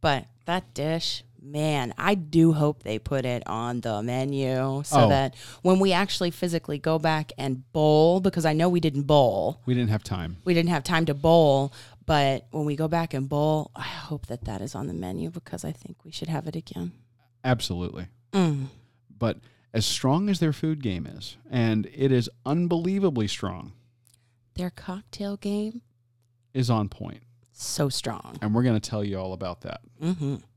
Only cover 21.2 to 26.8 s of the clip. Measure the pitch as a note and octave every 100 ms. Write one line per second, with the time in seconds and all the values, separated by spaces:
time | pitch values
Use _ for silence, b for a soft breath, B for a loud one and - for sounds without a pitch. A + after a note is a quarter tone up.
21.2 | - - - B2+ A#2+ A2 G#2 D3+ C3+ C3
22.2 | A2+ - - D#3 F3 E3+ E3+ G3 G3 C3
23.2 | G#2 - F#2+ F#2 - - _ _ _ _
24.2 | _ _ _ - F3+ - - F#3 A3 -
25.2 | G3+ G3+ G3+ G3+ G#3+ A#3 _ _ _ _
26.2 | _ _ _ C3 A#2+ A2+